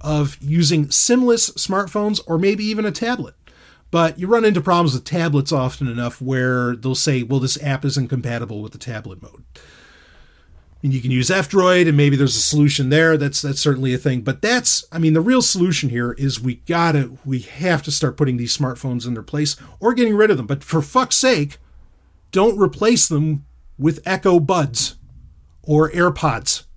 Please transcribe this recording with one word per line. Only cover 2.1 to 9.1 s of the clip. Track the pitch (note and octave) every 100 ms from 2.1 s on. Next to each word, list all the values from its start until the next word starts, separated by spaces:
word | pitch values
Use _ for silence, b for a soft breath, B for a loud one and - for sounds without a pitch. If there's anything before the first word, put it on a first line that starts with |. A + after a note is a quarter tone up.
| G#3 -
or | E3
maybe | G3 G#3 G#3+
even | G#3+ G#3+
a |
tablet. | - A#3 A#3+ B2+ - _ b b b b
But | E3 E3 D3+
you | F3+
run | A#3 A3
into | F3+
problems | D#3+ F3 E3
with | B2+
tablets | - D#3 E3 D3 C#3
often | D3 B2+ - C3
enough | A#2 A#2+ -
where | C3 C3 B2+ B2+ B2 A#2+
they'll | C3
say, | B2+ - C3
"Well, | A2+ C3+
this | C3+ -
app | C#3+ C3+
isn't | C#3 C3+ A#2+
compatible | C3 A#2+ A#2 A2+ G#2+
with | G#2+
the | -
tablet | - A2 G#2